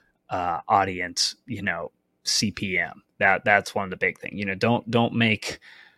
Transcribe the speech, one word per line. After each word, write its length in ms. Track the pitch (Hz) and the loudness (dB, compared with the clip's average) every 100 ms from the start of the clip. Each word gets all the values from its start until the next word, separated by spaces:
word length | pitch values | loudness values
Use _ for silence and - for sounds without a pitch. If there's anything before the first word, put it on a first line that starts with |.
| _ _ - | _ _ -8
uh, 320 | 92 87 82 - | -4 -4 -4 2
audience, 640 | 107 98 90 90 87 - - - | 2 2 -2 -6 -2 -2 -4 -10
you 160 | 110 | -6
know, 280 | 98 85 80 _ _ _ | -4 -4 -6 _ _ _
C 260 | - - 107 | -4 0 0
P 280 | 90 101 90 | -2 -4 -2
M. 240 | 82 - _ - | -4 -8 _ 2
That, 260 | 101 92 | 4 4
that's 300 | 110 101 98 | 6 4 4
one 100 | 107 | -6
of 60 | 98 | -6
the 60 | 90 | -2
big 220 | 95 - | -4 -4
things. 200 | - 95 | -10 -8
You 60 | |
know, 100 | 101 | -6
don't, 360 | 95 113 120 - | 0 2 2 2
don't 240 | 117 117 | 0 2
make, 440 | 117 113 104 - - - - - | 2 2 2 -4 -10 -16 -20 -20